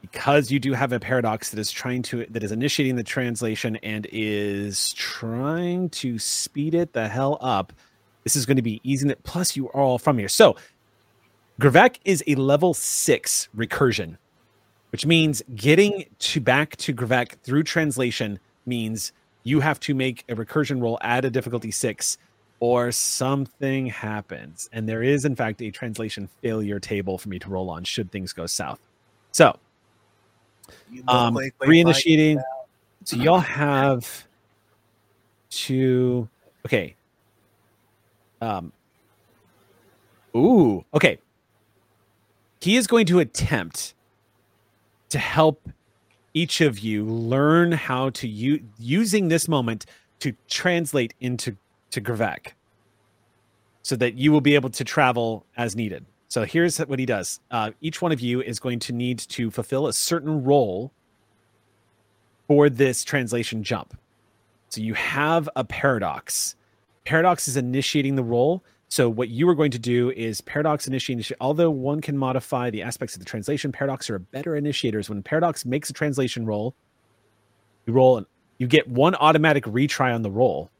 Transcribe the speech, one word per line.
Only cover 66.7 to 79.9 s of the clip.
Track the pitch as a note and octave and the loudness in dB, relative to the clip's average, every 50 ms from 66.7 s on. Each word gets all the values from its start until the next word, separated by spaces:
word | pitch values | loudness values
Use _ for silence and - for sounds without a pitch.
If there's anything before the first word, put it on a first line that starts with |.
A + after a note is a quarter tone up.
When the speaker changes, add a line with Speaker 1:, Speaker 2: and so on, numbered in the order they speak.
| _ _ _ _ _ _ _ | _ _ _ _ _ _ _
Speaker 1:
Paradox | - D#3 D#3+ E3 F#3 F3 - - - | 0 0 4 4 4 2 2 -2 -4
is | B2 | -4
initiating | C#3 B2 B2 B2+ C3+ C3+ - - D3 C#3 C3+ C#3 | -2 -2 -2 -2 -2 -2 0 0 0 0 0 0
the | C3+ | 0
role. | B2 A#2 A#2+ A#2+ B2+ D3 F3 F#3 _ _ _ _ _ _ | 0 0 2 2 2 2 0 -2 _ _ _ _ _ _
So | - - C3 A#2+ | 0 2 2 2
what | A2+ A2 B2+ A2+ | 2 -2 -4 -4
you | A#2 A#2 D#3 F3+ | -2 2 2 4
are | F3 | 4
going | C#3+ D#3 D3 | 4 2 0
to | B2+ B2 | 0 -2
do | A2 A#2+ A#2+ A#2+ B2 B2 | -2 0 2 2 2 0
is | C3 - A2+ A2+ G#2+ - | -2 -4 -6 -6 -6 -8
paradox | - - - D3 D3+ D#3+ D3+ D3 - | -10 -6 -4 -2 0 0 0 -2 -4
initiate-, | C#3 C3 C3 - - B2+ A#2 A2 - B2+ _ | -4 -6 -6 -4 -4 -6 -6 -6 -8 -8 _
although | A#2 C3+ D3+ D3+ E3+ E3 | -2 -2 2 2 2 2
one | D3+ C3 B2+ C#3 D3 D#3+ | 2 0 -2 -4 -4 -4
can | D3+ - C#3+ | -4 -4 -4
modify | C#3 C3+ B2+ B2+ C3 - - - B2 B2 B2 | -2 -2 0 -2 -4 -4 -4 -4 -2 -2 -2
the | G#2 G#2+ | -4 -6
aspects | E2+ A#2+ A#2 - C3 A2 - | -8 -8 -8 -8 -10 -10 -10
of | F#2 | -14
the | F#2 | -14
translation, | - - A2+ G2 - D3 C#3+ - C#3+ | -10 -10 -8 -4 -4 -4 -4 -4 -6
paradox | B2 - C#3 C#3 C3 - - - | -4 -4 -4 -4 -4 -6 -6 -8
are | A2 F#2+ | -8 -8
better | F2+ _ - C3 D3 F3 D#3+ | -8 _ -12 -10 -6 -4 -4
initiators. | D3 C#3+ D3 C#3 - - B2 G#2+ G#2+ G2 - | -2 -2 -2 -2 -2 -2 -2 -2 -2 -6 -6
When | G#2+ G2+ | -8 -10
paradox | G2 - D3 D#3+ E3 E3+ D3+ - - | -6 -2 0 0 2 0 0 -2 -6
makes | B2 B2 D3+ - - | -4 -4 -4 -4 -6
a | |
translation | C#3 - D#3 D3+ C3+ C3+ C3+ A#2+ - B2 A2+ | -6 -4 -4 -2 0 0 -2 -2 -2 -4 -4
roll, | A2 G#2+ G#2 G#2+ B2 - _ _ _ _ _ _ _ _ _ _ _ _ _ _ _ _ _ _ _ _ _ _ | -4 -2 -2 -4 -4 -6 _ _ _ _ _ _ _ _ _ _ _ _ _ _ _ _ _ _ _ _ _ _
you | - | 0
roll, | A2+ B2+ C3 B2+ B2+ A2+ | 4 6 6 6 4 4
an, | F#2+ _ _ _ _ _ _ _ | -2 _ _ _ _ _ _ _
you | B2+ | -2
get | B2 A#2+ D3+ - - | 4 4 4 4 4
one | B2 A#2+ C#3 E3+ F#3+ | 2 4 4 4 4
automatic | - D3 D#3 D#3+ D#3 D3+ D#3+ D3 C#3 - | 4 4 6 6 6 6 4 4 2 0
retry | A2+ G#2 B2 C#3+ C#3+ | -2 0 0 0 0